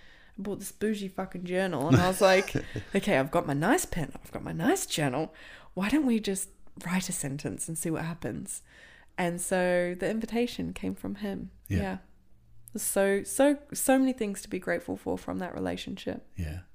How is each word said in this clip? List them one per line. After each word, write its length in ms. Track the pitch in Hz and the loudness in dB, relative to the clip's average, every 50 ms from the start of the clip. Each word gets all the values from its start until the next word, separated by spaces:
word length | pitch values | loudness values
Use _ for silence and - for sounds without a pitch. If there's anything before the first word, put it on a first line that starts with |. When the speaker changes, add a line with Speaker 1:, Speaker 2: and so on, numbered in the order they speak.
| - - - - - - - | -20 -20 -20 -20 -20 -16 -12
Speaker 1:
I 40 | - | -8
bought 180 | 190 208 196 - | -6 -6 -6 -6
this 140 | 196 - - | -8 -12 -6
bougie 340 | - 208 220 220 202 202 | -2 -2 -2 -2 -2 -4
fucking 380 | 190 - - 190 185 - 180 180 | -6 -6 -6 -6 -6 -8 -8 -6
journal 420 | 175 180 185 190 185 - 120 139 | -2 0 0 2 2 0 0 4
and 80 | 160 - | 6 6
I 140 | 175 180 185 | 6 6 4
was 100 | 185 - | 4 6
like, 340 | 208 190 185 190 190 - - - - - - | 8 8 8 6 6 2 -2 -4 -4 -4 -8
Speaker 2:
<laughs> 180 | 107 - - - | -10 -6 -2 -2
Speaker 1:
"Okay, 220 | 196 - 214 180 | 0 2 4 4
I've 140 | 131 135 151 | 4 4 2
got 160 | - 175 254 | 2 0 2
my 60 | 139 139 | 2 0
nice 320 | 143 160 196 285 370 - | 2 4 4 4 4 2
pen. 260 | - - 185 147 - - - | 0 -2 -4 -4 -4 -6 -12
I've 100 | - - - | -14 -10 -10
got 100 | - - | -8 -6
my 80 | - | -6
nice 340 | 160 160 175 254 370 392 - | -4 0 2 2 2 2 0
journal. 480 | - - - 151 139 123 127 - - - - - - - - - - - | -2 0 0 0 2 0 0 -2 -4 -6 -14 -18 -18 -18 -18 -20 -8 -4
Why 140 | 180 190 | -2 0
don't 180 | 214 254 311 294 | 2 2 4 4
we 140 | 254 233 220 | 4 2 2
just 300 | 220 208 190 185 - - - - - - - - - | 2 0 -2 -4 -6 -8 -12 -16 -18 -18 -16 -10 -4
write 220 | 170 180 185 185 | -2 0 0 0
a 60 | - 175 | -2 -4
sentence 560 | - - 139 135 147 - - - - - - | -4 -4 -4 -6 -4 -4 -6 -6 -6 -6 -6
and 80 | 165 | -6
see 120 | - - 170 | -4 -2 -2
what 140 | 160 - - | -2 -2 -2
happens?" 580 | 165 165 - - 135 - - 196 - - - - - - - - - - - - - - | -4 -6 -6 -6 -6 -6 -6 -8 -10 -10 -12 -14 -16 -20 -20 -20 -20 -20 -20 -20 -10 -4
And 220 | - 180 175 170 175 | -2 -2 -2 -2 -4
so 560 | - - 190 185 180 180 180 180 180 175 180 | -2 0 2 2 4 4 4 2 2 0 -2
the 120 | 180 190 165 | -2 -2 -2
invitation 640 | 214 226 220 - 220 233 240 240 - - 170 170 185 | -2 -2 -2 -2 0 0 0 0 -2 -4 -6 -6 -6
came 220 | - - 190 190 | -4 -4 -6 -6
from 200 | - - 196 202 | -6 -6 -8 -6
him. 360 | 196 208 202 196 - 185 190 - - - - | -6 -6 -6 -6 -6 -8 -12 -14 -16 -6 -2
Speaker 2:
Yeah. 80 | - | 0
Speaker 1:
Yeah. 200 | - 202 190 190 185 - - - - _ - - - _ - - - - - - | 0 0 0 -4 -8 -10 -16 -20 -20 _ -20 -20 -20 _ -20 -20 -20 -16 -12 -8
So, 480 | 214 - - - 202 196 196 196 202 - | -6 -4 0 2 4 4 4 4 2 0
so, 340 | - - - 269 294 294 285 - - - | -2 2 4 6 6 6 2 -2 -8 -6
so 240 | - - - 262 | 0 4 4 6
many 140 | 262 262 262 | 6 6 4
things 300 | 254 262 220 202 196 - | 2 0 -2 -4 -4 -6
to 80 | - 208 | -8 -8
be 100 | 202 185 | -8 -4
grateful 380 | - 180 175 175 - - 185 | -2 -2 -2 -2 -2 -6 -8
for 200 | 196 - 185 180 | -6 -4 -4 -4
from 220 | 185 - - 185 185 | -4 -4 -6 -6 -4
that 140 | 185 175 - | -6 -6 -4
relationship. 720 | - 185 180 175 185 - - 190 190 - - - - - - - | -4 -2 -2 -4 -4 -6 -8 -10 -6 -6 -6 -6 -6 -10 -12 -8
Speaker 2:
Yeah. 260 | 92 87 78 85 90 - - | -6 -6 -6 -6 -8 -12 -14